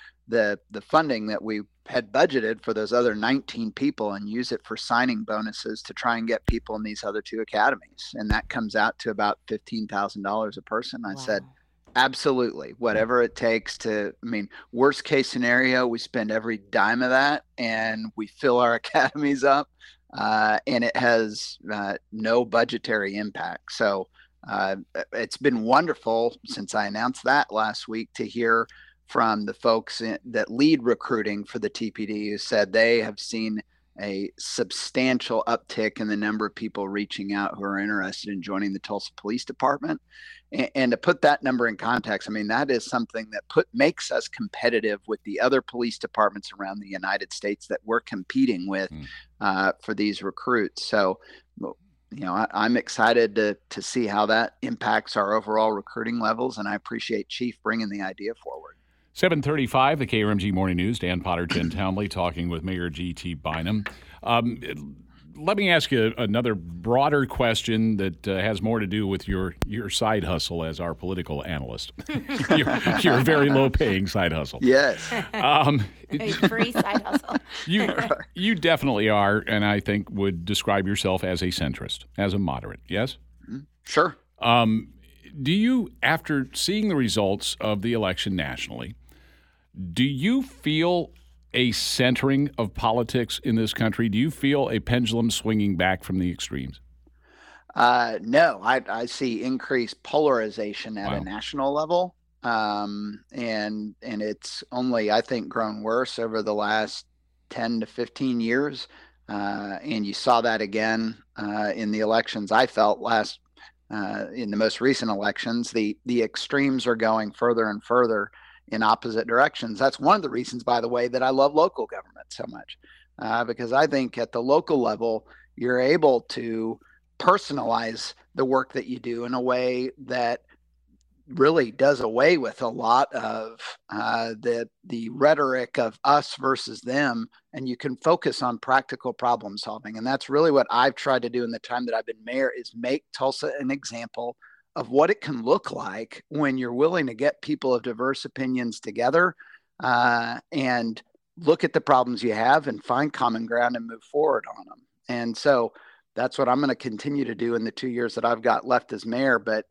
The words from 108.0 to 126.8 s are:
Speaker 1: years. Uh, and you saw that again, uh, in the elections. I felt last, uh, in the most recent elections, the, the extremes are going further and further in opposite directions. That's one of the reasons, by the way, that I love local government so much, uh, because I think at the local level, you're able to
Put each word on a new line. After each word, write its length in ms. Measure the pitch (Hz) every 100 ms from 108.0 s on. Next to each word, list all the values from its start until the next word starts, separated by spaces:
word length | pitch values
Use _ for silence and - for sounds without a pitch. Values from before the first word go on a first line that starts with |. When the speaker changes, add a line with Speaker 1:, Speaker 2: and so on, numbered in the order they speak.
| 113 - 131 120
Speaker 1:
years. 480 | 113 127 143 131 - - - _ -
Uh, 480 | 104 101 101 101 95
and 220 | 104 113 101
you 80 |
saw 280 | 95 131 117
that 200 | 117 110
again, 560 | 104 107 110 113 110 110 _ -
uh, 340 | 104 104 104 113
in 160 | 107
the 80 | 107
elections. 520 | 110 113 - 110 101
I 140 | 110 127
felt 320 | 110 104 117
last, 400 | 117 113 107 - _ _ - _ -
uh, 340 | 107 98 104 -
in 160 | 127 104
the 60 | 104
most 240 | 110 -
recent 300 | 131 127 113
elections, 600 | 101 101 - 117 120 117
the, 260 | 117 104 - 123
the 160 | 117
extremes 640 | 110 - - 139 139 131 123
are 80 | 113
going 360 | 110 110 104
further 380 | - 120 113 107
and 140 | 104
further 480 | - 123 117 107 101 - - - -
in 140 | 110
opposite 440 | 107 113 120 110 113
directions. 520 | 117 147 - 117 107
That's 180 | 135 -
one 200 | 147 208
of 40 |
the 80 | 147
reasons, 320 | 117 120 123
by 200 | 120 120
the 80 | 117
way, 180 | 123 123
that 160 | 123
I 60 | 131
love 240 | 135 143
local 320 | 151 185 - 110
government 420 | 101 - - -
so 160 | - -
much, 280 | - - - - - _ -
uh, 280 | 110 117 117
because 260 | 117 117
I 160 | 135 151
think 300 | 139 120 120
at 160 | 117
the 80 | 120
local 400 | 127 151 - 143
level, 440 | 110 107 117 110 - - _ -
you're 240 | 123 127
able 400 | 131 170 151 120 -
to 460 | - 117 113 113 107